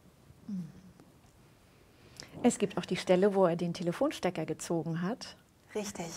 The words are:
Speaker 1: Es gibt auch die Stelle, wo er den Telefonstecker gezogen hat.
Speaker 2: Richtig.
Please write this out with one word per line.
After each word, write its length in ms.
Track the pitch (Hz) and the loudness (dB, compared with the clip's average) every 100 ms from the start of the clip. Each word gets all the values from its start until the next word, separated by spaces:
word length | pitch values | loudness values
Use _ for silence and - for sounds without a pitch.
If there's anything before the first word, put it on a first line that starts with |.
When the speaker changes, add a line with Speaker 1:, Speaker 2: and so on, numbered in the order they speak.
| - - - - - 190 160 - - - - - - - - - - - - - - - - - | -20 -20 -20 -20 -10 -8 -8 -12 -20 -20 -20 -20 -20 -20 -20 -20 -20 -20 -20 -20 -20 -20 -18 0
Speaker 1:
Es 160 | 247 - | 2 2
gibt 200 | 190 175 | 0 -2
auch 80 | - | -4
die 120 | 180 | -2
Stelle, 380 | - 180 202 196 | 4 6 6 6
wo 100 | 185 | 4
er 100 | 170 | 4
den 180 | 175 | -2
Telefonstecker 720 | 170 170 165 277 - 175 170 156 | -2 -2 0 0 0 -2 -2 -4
gezogen 560 | 156 - 170 156 165 | -6 -2 -2 0 -2
hat. 340 | 175 240 - - - _ - 214 | -2 -4 -10 -18 -20 _ -10 -8
Speaker 2:
Richtig. 300 | 202 - 165 | -6 -8 2